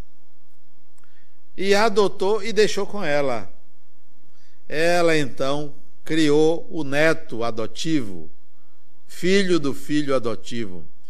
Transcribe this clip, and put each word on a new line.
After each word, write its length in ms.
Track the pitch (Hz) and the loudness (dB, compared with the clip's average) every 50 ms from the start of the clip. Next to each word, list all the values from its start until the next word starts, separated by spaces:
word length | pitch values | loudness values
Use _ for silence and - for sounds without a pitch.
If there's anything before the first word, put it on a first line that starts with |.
| - - - - - - - - - - - - - - - - - - - - - - - - - - - - - - - | -4 -4 -4 -4 -4 -4 -4 -4 -4 -4 -4 -4 -4 -4 -4 -4 -4 -4 -4 -4 -4 -4 -4 -4 -4 -4 -4 -4 -4 -2 -2
E 200 | - 180 196 196 | 0 2 4 4
adotou 680 | 202 214 233 202 214 202 180 - - 190 190 214 214 196 | 4 4 4 4 4 2 2 2 0 0 0 0 0 0
e 80 | 226 208 | 0 2
deixou 340 | 202 214 - - 196 202 | 2 4 4 2 0 0
com 160 | 190 202 202 196 | 0 0 0 0
ela. 480 | 151 143 147 143 135 120 113 95 - - - - - - - - - - - - - - - - - - - - - - - - - | 2 2 2 2 2 0 0 0 -2 -2 -4 -4 -6 -6 -4 -4 -4 -4 -4 -4 -4 -4 -4 -4 -4 -4 -4 -4 -4 -4 -4 -4 -2
Ela, 480 | - 147 165 170 175 175 170 165 160 156 | 0 0 2 2 4 4 4 4 4 2
então, 560 | 147 123 - - 135 135 143 147 151 143 - - - - - - - | 2 2 0 0 0 0 0 0 0 0 -2 -2 -2 -4 -4 -4 -2
criou 640 | - 156 160 156 147 143 151 156 156 170 165 - - | 0 2 2 4 4 4 4 4 4 2 0 0 -2
o 120 | - 170 151 | -2 -2 0
neto 600 | 135 135 147 156 165 160 - - - 123 110 117 | 0 2 4 4 4 4 2 0 -2 -2 0 0
adotivo, 840 | 117 110 113 110 107 - - - 165 160 147 120 101 92 87 101 101 - - - - - - - - - - - - - - - | 0 0 0 0 -2 -2 -2 0 0 0 2 0 0 0 0 -2 -2 -2 -4 -4 -6 -6 -4 -4 -4 -6 -6 -4 -4 -4 -4 -4
filho 520 | - - - 170 180 190 202 196 180 180 160 | -4 -4 -2 0 2 2 2 4 4 2 2
do 160 | 143 139 117 | 2 2 0
filho 400 | 98 - - 147 151 151 139 135 | 0 0 0 0 0 2 2 2
adotivo. 680 | 127 117 117 107 101 - - 120 117 113 101 92 87 76 - - - - | 2 2 2 0 0 -2 -2 0 0 0 0 0 0 -2 -2 -4 -4 -6